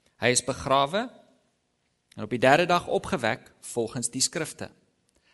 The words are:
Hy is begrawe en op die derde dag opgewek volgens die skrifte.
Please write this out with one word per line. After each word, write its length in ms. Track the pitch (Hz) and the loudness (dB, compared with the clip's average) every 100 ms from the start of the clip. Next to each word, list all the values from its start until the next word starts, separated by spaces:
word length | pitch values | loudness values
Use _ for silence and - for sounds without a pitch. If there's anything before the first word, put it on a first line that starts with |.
| _ - | _ -2
Hy 80 | 117 | 2
is 100 | 123 | 2
begrawe 640 | - 123 139 135 139 196 247 - _ _ _ _ _ _ _ _ _ - | 0 -4 2 2 4 0 -4 -10 _ _ _ _ _ _ _ _ _ -12
en 80 | 107 | -6
op 40 | |
die 120 | 120 | 2
derde 240 | 127 151 175 | 4 4 4
dag 200 | 175 - | 0 0
opgewek 600 | 185 - 165 110 123 - _ - | -4 -2 -2 -2 -4 -10 _ -8
volgens 380 | 120 113 123 120 | -4 -4 -4 -6
die 80 | 131 | -4
skrifte. 480 | - 165 156 - 98 _ _ _ _ _ _ | -4 -2 -8 -10 -14 _ _ _ _ _ _